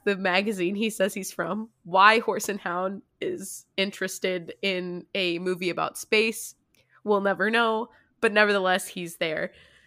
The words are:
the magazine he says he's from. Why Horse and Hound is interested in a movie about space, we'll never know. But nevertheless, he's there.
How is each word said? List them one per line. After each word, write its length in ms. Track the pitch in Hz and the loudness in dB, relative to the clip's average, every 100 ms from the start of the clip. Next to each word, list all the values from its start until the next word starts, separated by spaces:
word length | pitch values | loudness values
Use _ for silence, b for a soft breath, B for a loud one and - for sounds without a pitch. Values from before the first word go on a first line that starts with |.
the 120 | 208 190 | -2 0
magazine 580 | 190 180 202 190 175 | 2 0 0 -2 -2
he 160 | 202 220 | 0 -2
says 240 | - 190 | 0 -2
he's 180 | 202 190 | -2 -8
from. 360 | - 170 202 226 _ | -6 -4 -6 -8 _
Why 340 | 165 185 202 226 | 0 6 8 8
Horse 300 | 220 202 - | 2 -2 -4
and 100 | 196 | -4
Hound 440 | 180 175 190 196 - _ | -4 -2 -4 -6 -14 _
is 460 | - - 196 - - - | -6 -6 -10 -14 -8 -2
interested 800 | 196 - 185 - 196 180 165 - | -2 -2 -6 -4 -2 -2 -6 -6
in 440 | 196 180 180 175 - | -2 -2 -4 -8 -6
a 240 | 202 180 170 | -2 -2 -2
movie 320 | 185 180 180 | -2 -2 -2
about 260 | 165 156 - | -2 -4 -4
space, 600 | - 214 226 214 - - _ b b b | 0 2 2 -2 -12 -16 _ b b b
we'll 160 | 208 202 | 0 2
never 300 | 196 185 208 | 2 0 2
know. 400 | 233 226 220 240 b b _ | 2 2 0 -4 b b _
But 120 | 220 | 2
nevertheless, 560 | 208 208 202 185 185 - | 4 4 4 2 0 -2
he's 280 | 180 170 - | -8 -10 -6
there. 360 | 165 156 170 b b b | -4 -4 -6 b b b